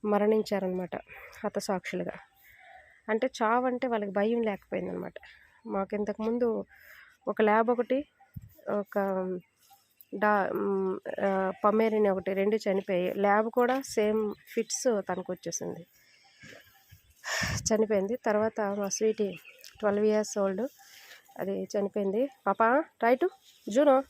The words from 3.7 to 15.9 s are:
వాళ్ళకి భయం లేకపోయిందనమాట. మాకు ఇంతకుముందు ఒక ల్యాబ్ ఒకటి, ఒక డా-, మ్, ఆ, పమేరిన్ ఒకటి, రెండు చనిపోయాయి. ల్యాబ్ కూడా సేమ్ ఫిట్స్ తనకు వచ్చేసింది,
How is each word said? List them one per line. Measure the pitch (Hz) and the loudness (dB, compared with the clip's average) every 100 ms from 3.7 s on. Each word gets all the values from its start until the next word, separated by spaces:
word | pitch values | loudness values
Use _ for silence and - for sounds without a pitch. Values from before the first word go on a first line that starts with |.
| 247 262 | -2 -2
వాళ్ళకి | 226 202 | -2 -2
భయం | 196 208 233 | 0 0 2
లేకపోయిందనమాట. | 220 196 _ 190 180 180 175 - - - _ _ 233 | 0 -4 _ -6 -6 -8 -10 -12 -20 -20 _ _ -8
మాకు | 202 190 208 | -6 -4 -4
ఇంతకుముందు | 208 208 220 240 240 214 196 - - - - _ - | -4 -4 -2 0 0 -2 -6 -16 -20 -20 -20 _ -8
ఒక | 208 | 2
ల్యాబ్ | 214 214 226 | 4 4 4
ఒకటి, | 240 240 262 294 _ - - - - - | 2 0 -2 -2 _ -20 -18 -18 -18 -4
ఒక | 208 196 202 196 190 185 180 - _ _ _ _ _ _ 196 | -4 -2 -2 -2 -2 -4 -6 -10 _ _ _ _ _ _ -2
డా-, | 208 208 - | 2 2 0
మ్, | - 202 196 190 185 - - 196 | -2 0 0 -2 -4 -6 -2 0
ఆ, | 190 190 190 | 0 -2 2
పమేరిన్ | 208 214 226 214 202 | 2 4 2 4 2
ఒకటి, | 190 185 | 2 -2
రెండు | 190 196 214 | 0 0 0
చనిపోయాయి. | 214 190 190 185 180 | 0 -2 0 -2 -2
ల్యాబ్ | - 202 208 220 | 0 4 4 2
కూడా | 247 240 262 | 2 2 0
సేమ్ | 269 - 214 214 208 - - | -2 0 0 0 -2 -6 -8
ఫిట్స్ | - 220 - 262 214 196 | -6 -4 -2 0 0 -2
తనకు | 180 180 | -6 -6
వచ్చేసింది, | 180 - - 175 - 170 | -8 -6 -8 -8 -10 -14